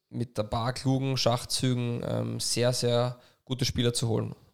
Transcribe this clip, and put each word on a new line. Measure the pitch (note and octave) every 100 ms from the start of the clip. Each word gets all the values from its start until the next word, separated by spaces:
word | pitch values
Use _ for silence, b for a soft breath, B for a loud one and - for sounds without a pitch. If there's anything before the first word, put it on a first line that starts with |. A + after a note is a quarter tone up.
| _
mit | A#2+ A#2+ -
ein | A2
paar | A#2 A#2+
klugen | B2 C3 C3 C3+ C3
Schachzügen, | - B2+ - - C3 B2 A#2+ A#2+ -
ähm, | A#2 A2+ A#2
sehr, | - A2+ A#2+
sehr | B2 A#2+ A#2+ B2 B2 b b -
gute | B2+ B2+
Spieler | - A#2+
zu | A#2+ A2+
holen, | A#2 A2+ - -